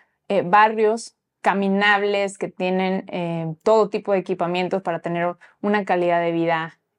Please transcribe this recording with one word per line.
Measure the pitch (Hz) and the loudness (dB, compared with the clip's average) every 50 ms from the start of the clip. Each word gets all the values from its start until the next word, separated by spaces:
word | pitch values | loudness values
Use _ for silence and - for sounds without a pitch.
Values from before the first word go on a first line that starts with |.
| _ _ _ _ _ - | _ _ _ _ _ -2
eh, | 202 190 170 | 0 0 0
barrios | 175 180 208 214 220 220 214 220 208 220 233 - - _ _ _ _ _ _ | 4 4 4 4 4 4 2 2 2 2 0 -4 -12 _ _ _ _ _ _
caminables | - 208 190 196 196 196 196 196 208 208 208 196 202 208 202 202 202 196 196 | -2 0 0 2 2 2 2 2 4 4 4 2 2 0 0 0 -2 -2 -4
que | - - 175 | -6 -10 -8
tienen, | - - 185 185 185 185 185 185 190 190 190 190 | -6 -4 -4 -2 0 0 0 0 -2 -4 -6 -8
eh, | - 180 175 170 170 165 165 160 160 - - | -8 -6 -6 -4 -4 -4 -6 -6 -8 -4 0
todo | 214 220 220 208 208 | 2 4 4 4 2
tipo | 208 214 208 - 202 | -2 -6 -4 -2 -2
de | 190 | -2
equipamientos | 180 - 185 180 175 170 175 180 185 175 185 190 190 | 0 -2 -4 -4 -4 -2 -2 -2 -2 -2 -4 -4 -4
para | 180 170 165 | -4 -6 -6
tener | - 170 170 170 170 175 175 - _ - _ _ - | -6 -6 -4 -2 -2 -4 -4 -6 _ -20 _ _ -4
una | 208 208 214 196 | -2 -2 0 0
calidad | 196 185 180 175 175 170 170 | 0 0 0 2 2 2 2
de | 170 170 170 | 0 0 0
vida, | 165 165 165 165 160 160 165 - _ _ _ _ | 0 0 0 -2 -2 -4 -6 -12 _ _ _ _